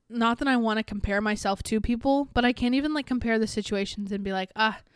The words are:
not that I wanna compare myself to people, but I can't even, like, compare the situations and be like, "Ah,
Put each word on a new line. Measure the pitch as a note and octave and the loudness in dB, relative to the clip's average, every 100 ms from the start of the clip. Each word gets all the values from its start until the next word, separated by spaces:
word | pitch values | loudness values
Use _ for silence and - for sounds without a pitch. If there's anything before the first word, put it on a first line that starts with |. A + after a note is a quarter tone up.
| _ | _
not | A#3 A3+ A#3+ | 0 2 2
that | C#4 | 2
I | B3 | 2
wanna | A3 G#3+ | 2 0
compare | - G3+ G3+ G3+ | -2 -4 0 0
myself | G#3+ G#3+ G3 F#3+ | 0 0 -2 -2
to | - A3 | 0 -2
people, | A3 A#3 C#4 C#4 C#4 | 0 0 2 2 2
but | B3 | 2
I | B3 | 2
can't | A#3+ A#3+ | 2 2
even, | C4 D4+ | 2 0
like, | D4+ C4+ | -2 -2
compare | B3+ A#3 A3+ | -2 0 0
the | A3 | 0
situations | A3 G3+ G3+ G3 - G3 | -2 -4 -4 -4 -6 -6
and | G3+ | -6
be | G3 | -4
like, | F#3+ F#3 G#3+ | -4 -6 0
"Ah, | A3 - - | 0 -2 -16